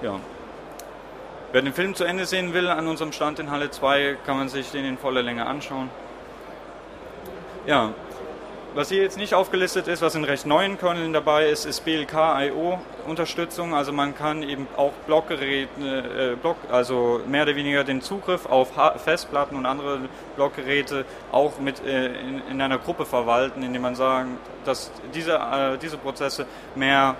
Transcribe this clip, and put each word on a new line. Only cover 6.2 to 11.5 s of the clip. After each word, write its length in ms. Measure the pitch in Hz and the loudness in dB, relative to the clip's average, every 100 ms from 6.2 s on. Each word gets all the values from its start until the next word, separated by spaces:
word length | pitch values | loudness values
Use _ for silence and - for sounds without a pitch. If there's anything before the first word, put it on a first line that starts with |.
| - - - - - - - - - - - - - - - | -16 -16 -14 -14 -16 -16 -16 -16 -14 -14 -14 -12 -12 -10 2
Ja. 280 | 143 110 110 - - - - - - - 143 | 4 4 -2 -12 -12 -12 -12 -12 -14 -8 -4
Was 140 | 143 | 0
hier 120 | 196 | 2
jetzt 160 | 190 185 | 2 0
nicht 160 | 208 | 2
aufgelistet 540 | 190 185 185 185 185 165 | 2 4 2 2 0 0
ist, 160 | 170 | 0
was 100 | 165 | 2
in 100 | 156 | 2
recht 220 | 147 143 156 | 0 0 4
neuen 320 | 156 196 196 | 4 4 2
Kerneln 340 | 180 170 165 | 0 0 0
dabei 360 | 156 147 151 | 2 4 6
ist, 180 | 156 | 6